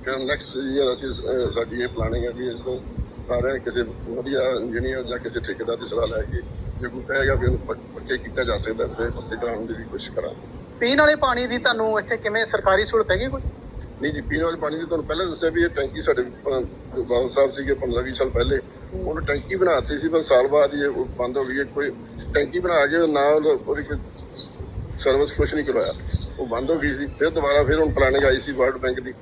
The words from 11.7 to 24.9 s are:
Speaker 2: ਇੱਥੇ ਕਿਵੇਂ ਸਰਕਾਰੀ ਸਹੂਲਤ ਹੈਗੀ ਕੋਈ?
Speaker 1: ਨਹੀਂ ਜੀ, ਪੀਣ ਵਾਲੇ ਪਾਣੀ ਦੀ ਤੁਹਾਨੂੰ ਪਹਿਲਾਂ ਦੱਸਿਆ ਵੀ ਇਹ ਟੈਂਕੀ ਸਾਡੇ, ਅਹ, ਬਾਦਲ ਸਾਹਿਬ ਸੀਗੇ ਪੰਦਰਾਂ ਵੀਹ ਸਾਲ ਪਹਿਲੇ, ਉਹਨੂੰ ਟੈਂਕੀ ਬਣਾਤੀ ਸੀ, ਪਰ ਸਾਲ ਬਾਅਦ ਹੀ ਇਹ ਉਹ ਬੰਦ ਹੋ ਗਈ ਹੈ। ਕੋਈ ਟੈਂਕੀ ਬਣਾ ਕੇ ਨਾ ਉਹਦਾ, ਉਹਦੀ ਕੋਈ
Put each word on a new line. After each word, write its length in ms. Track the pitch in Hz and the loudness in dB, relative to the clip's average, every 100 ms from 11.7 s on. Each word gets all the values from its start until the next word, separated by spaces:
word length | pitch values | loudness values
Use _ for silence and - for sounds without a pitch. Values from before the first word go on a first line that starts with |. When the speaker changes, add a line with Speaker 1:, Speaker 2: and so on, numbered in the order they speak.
| 226 220 214 | 2 2 0
Speaker 2:
ਇੱਥੇ 180 | 202 226 | 0 -4
ਕਿਵੇਂ 280 | 214 214 214 | 0 0 0
ਸਰਕਾਰੀ 400 | 214 196 190 208 | 2 4 4 4
ਸਹੂਲਤ 260 | 226 214 | 2 2
ਹੈਗੀ 160 | 185 254 | 0 0
ਕੋਈ? 140 | 262 - - - - - - | -2 -6 -6 -14 -12 -14 -4
Speaker 1:
ਨਹੀਂ 120 | 143 | -4
ਜੀ, 80 | 151 | -4
ਪੀਣ 220 | 117 147 | -4 0
ਵਾਲੇ 140 | 165 165 | 0 0
ਪਾਣੀ 200 | 151 156 | -4 -4
ਦੀ 80 | 165 | -2
ਤੁਹਾਨੂੰ 200 | 165 143 | -4 -2
ਪਹਿਲਾਂ 200 | 156 175 | -2 -2
ਦੱਸਿਆ 240 | 151 165 | 0 0
ਵੀ 140 | 165 | 4
ਇਹ 60 | 170 | 2
ਟੈਂਕੀ 320 | 147 139 156 | 2 -4 0
ਸਾਡੇ, 200 | 156 143 | 2 2
ਅਹ, 800 | - - - 131 120 - - 131 | 0 -4 -2 -2 -2 -8 -8 -6
ਬਾਦਲ 280 | 120 120 127 | 0 2 2
ਸਾਹਿਬ 220 | 139 135 | 4 4
ਸੀਗੇ 220 | 139 139 | 2 -2
ਪੰਦਰਾਂ 300 | 139 131 120 | 0 0 -2
ਵੀਹ 100 | 127 | -2
ਸਾਲ 160 | 127 131 | 0 0
ਪਹਿਲੇ, 300 | 120 123 98 - - - | 2 2 2 -2 -16 -12
ਉਹਨੂੰ 320 | - 175 160 143 | -6 -4 -2 -2
ਟੈਂਕੀ 300 | 143 - 190 | -2 -2 2
ਬਣਾਤੀ 420 | 180 147 120 147 | 4 4 0 -2
ਸੀ, 100 | 156 | 2
ਪਰ 160 | 160 | 2
ਸਾਲ 240 | 156 127 135 | 6 6 8
ਬਾਅਦ 260 | 147 139 | 6 4
ਹੀ 80 | 143 | 2
ਇਹ 60 | 143 | 0
ਉਹ 180 | 123 127 | 0 -4
ਬੰਦ 320 | - 123 131 | -2 -2 0
ਹੋ 60 | |
ਗਈ 160 | 131 135 | 0 -2
ਹੈ। 40 | |
ਕੋਈ 280 | 139 143 143 - - - - | -2 -2 -4 -4 -14 -12 -2
ਟੈਂਕੀ 260 | 147 143 180 | 0 0 -2
ਬਣਾ 260 | 175 165 147 | 2 4 4
ਕੇ 220 | 165 165 | 4 4
ਨਾ 200 | 143 143 | 4 6
ਉਹਦਾ, 220 | 151 151 | 6 6
ਉਹਦੀ 340 | 135 - 143 | 2 0 -4
ਕੋਈ 140 | 147 147 - - - - - - - - - | -2 -6 -8 -14 -14 -14 -14 -12 -10 -10 -10